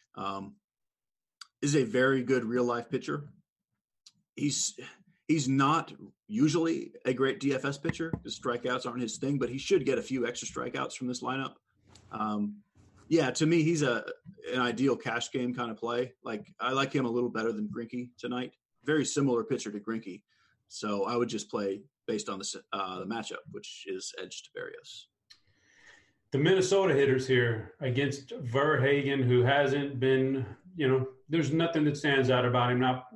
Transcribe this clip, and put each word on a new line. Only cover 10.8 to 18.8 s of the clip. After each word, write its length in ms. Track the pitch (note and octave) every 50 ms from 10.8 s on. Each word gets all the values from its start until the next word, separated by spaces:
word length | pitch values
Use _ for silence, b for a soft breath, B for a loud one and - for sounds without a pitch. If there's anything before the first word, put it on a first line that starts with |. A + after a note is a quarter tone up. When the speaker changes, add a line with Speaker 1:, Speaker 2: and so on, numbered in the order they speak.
| C3+ B2+ -
Speaker 1:
from 120 | - B2+
this 140 | B2 B2 -
lineup. 340 | B2 B2 C3 C3+ C3 - - _ _ _ _ _ _ _ - - - - -
Um, 440 | A2 G#2+ G#2+ G#2+ G#2 G#2 G#2 - - _ _ _ - - - _ - - -
yeah, 220 | D#3+ E3 C#3+ B2+
to 140 | - - D#3+
me, 180 | D#3 E3+ E3 D3+
he's 180 | E3 E3+ D3
a, 240 | C#3+ B2 A#2 A2 - - - - - - - - - - B2
an 80 | B2+
ideal 340 | B2 A#2+ A2+ A2 C3+ C3+ A#2
cash 340 | - - B2 A2+ A#2 - -
game 220 | - C3 B2 B2 B2
kind 180 | B2 A#2+ A2+
of 60 | A2
play. 360 | - A#2 A#2 A#2+ B2 B2+ B2 - _ -
Like, 300 | A#2+ A2 G#2 - - - -
I 100 | A2+ B2+
like 220 | C3 C#3 C#3 C3+ -
him 120 | C#3 B2+
a 60 | A#2
little 200 | A#2 B2 B2 A2+
better 200 | G#2 A2+ A2 A#2
than 160 | G#2+ G#2 G#2+
Greinke 440 | G#2 - A#2+ A#2 A2+ B2 B2 B2 B2 _
tonight. 360 | - - B2 B2 B2 B2 - _ _ _ _ _ _